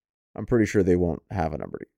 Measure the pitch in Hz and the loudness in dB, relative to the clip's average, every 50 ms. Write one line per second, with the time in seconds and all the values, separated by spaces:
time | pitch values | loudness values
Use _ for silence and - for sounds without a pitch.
0 | _ _ _ _ _ _ - - 107 - 127 117 107 - - 107 92 92 87 90 | _ _ _ _ _ _ -12 -12 -4 0 2 2 2 2 2 2 4 4 4 4
1 | 87 85 78 - _ - - 98 80 78 73 69 50 50 50 - - _ _ | 2 0 -2 -4 _ -10 -6 -4 -4 -2 -4 -6 -10 -8 -10 -12 -12 _ _